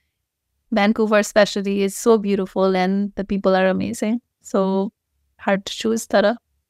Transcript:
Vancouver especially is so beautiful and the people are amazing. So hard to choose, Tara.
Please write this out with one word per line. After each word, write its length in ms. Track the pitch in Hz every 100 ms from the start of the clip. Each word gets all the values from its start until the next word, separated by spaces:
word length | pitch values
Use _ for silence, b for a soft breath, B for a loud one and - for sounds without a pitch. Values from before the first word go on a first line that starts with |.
| _ _ _ _ _ _ _
Vancouver 460 | 214 202 220 214 208
especially 640 | 208 220 202 208 196 202
is 140 | 196 -
so 220 | 233 226
beautiful 580 | 202 196 185 185 190 190
and 360 | 185 196 202 -
the 80 | 196
people 300 | 196 190 185
are 120 | 190
amazing. 520 | 190 196 233 214 240 - _
So 500 | - 202 190 190 202 - _ _ _ _
hard 260 | - 196 -
to 60 |
choose, 340 | - 220 226 -
Tara. 300 | 202 202 240 _ _ _